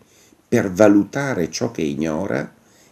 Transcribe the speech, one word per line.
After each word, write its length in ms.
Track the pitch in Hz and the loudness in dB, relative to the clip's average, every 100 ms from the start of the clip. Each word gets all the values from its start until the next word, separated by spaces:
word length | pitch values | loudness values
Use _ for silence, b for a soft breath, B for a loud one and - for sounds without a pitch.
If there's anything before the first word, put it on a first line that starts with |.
| b b b b _ | b b b b _
per 240 | 117 95 | -2 0
valutare 800 | 90 107 101 98 135 143 90 80 | 4 6 6 2 -4 -4 -4 -4
ciò 180 | - 117 | -4 -6
che 140 | 120 | -4
ignora, 680 | 78 71 80 78 101 65 - _ b b b | -4 -4 -4 -4 -4 -6 -6 _ b b b